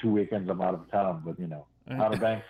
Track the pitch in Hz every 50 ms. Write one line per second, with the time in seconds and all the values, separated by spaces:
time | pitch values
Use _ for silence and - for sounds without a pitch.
0 | - 113 104 104 98 - 110 101 92 92 92 90 92 92 92 82 80 - - 101
1 | 98 92 87 80 78 85 80 87 90 82 78 76 73 - _ _ _ - 127 -
2 | 107 110 113 95 113 110 110 107 - -